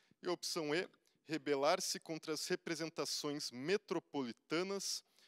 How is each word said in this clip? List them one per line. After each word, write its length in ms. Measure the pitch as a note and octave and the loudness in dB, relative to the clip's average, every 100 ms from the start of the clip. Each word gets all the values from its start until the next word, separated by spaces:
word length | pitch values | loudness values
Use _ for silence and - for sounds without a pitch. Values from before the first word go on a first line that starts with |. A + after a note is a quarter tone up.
| _ - | _ -8
E 60 | F3+ | -4
a 40 | |
opção 420 | E3+ - F3 D3+ | -2 -2 -2 0
E, 140 | D#3 G3 _ _ _ | 0 0 _ _ _
rebelar-se 760 | - D3+ C#3 C#3+ C#3+ F#3 - F3+ | -6 -2 2 4 6 6 2 -4
contra 340 | - D#3+ - | -4 -6 -4
as 140 | D3+ - | -4 0
representações 1040 | F3 - D#3+ D#3+ - C#3 - D3 D3 - | -2 -2 -2 -2 -2 -2 -2 -2 -2 -4
metropolitanas, 1500 | B2 C#3+ G#3 - E3+ - D3 B2 G#2+ - D#3 F#3 G3 - - - _ | -4 0 0 0 -4 -2 -4 -2 -4 -2 -2 0 -2 -4 -6 -8 _